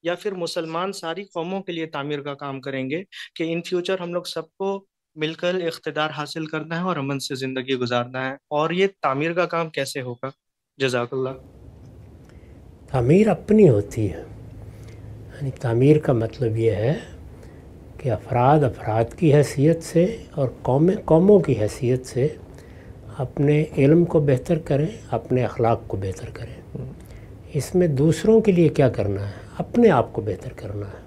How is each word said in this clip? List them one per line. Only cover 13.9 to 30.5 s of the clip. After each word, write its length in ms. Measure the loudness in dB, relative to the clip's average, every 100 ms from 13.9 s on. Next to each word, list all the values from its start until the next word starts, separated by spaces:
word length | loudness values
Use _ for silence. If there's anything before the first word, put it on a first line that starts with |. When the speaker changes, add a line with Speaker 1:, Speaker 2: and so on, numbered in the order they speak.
| -4 -4
Speaker 2:
है, 140 | -4
यानी 1300 | -14 -16 -18 -18 -18 -18 -20 -18 -18 -18 -18 -8 -8 -4
तामीर 360 | -2 4 6 6
का 140 | 4
मतलब 420 | 0 0 -2 -2 2
ये 160 | 2 2
है 180 | 0 -2 -6 -18 -20 -20 -20 -20 -20 -20 -20 -10
कि 80 | -6
अफराद 520 | -6 -4 2 4 6
अफराद 480 | 4 -2 -2 0 0
की 160 | 2 4
हैसियत 520 | 4 4 2 2 2
से 240 | 0 2 2 -2 -10 -4
और 180 | -4 -2
कौमें 320 | 0 4 4 2
कौमों 360 | 4 4 8 6
की 140 | 6 0
हैसियत 480 | 0 -2 0 0 -2
से 200 | -2 -2 -4 -18 -20 -20 -20 -20 -20 -18 -8
अपने 420 | -8 0 2 2 0 2
इल्म 260 | 6 6
को 160 | 6 2
बेहतर 360 | 2 0 0 -2
करें, 280 | 0 0 0 -6 -6
अपने 320 | -6 0 0
अखलाक 400 | 0 0 0 0 -2
को 80 | -6
बेहतर 320 | -6 -8 -12
करें। 240 | -14 -14 -16 -14
Speaker 3:
हम्म। 160 | -12 -12 -14 -18 -18 -18 -20 -8
Speaker 2:
इसमें 400 | -6 -2 2 2 4
दूसरों 440 | 2 2 4 6
के 120 | 6
लिए 160 | 4 4
क्या 180 | 4 2
करना 300 | 2 -2 -2
है, 140 | -6 -10 -16 -10
अपने 300 | -2 4 6
आप 200 | 6 2
को 100 | -2
बेहतर 300 | -4 -6 -8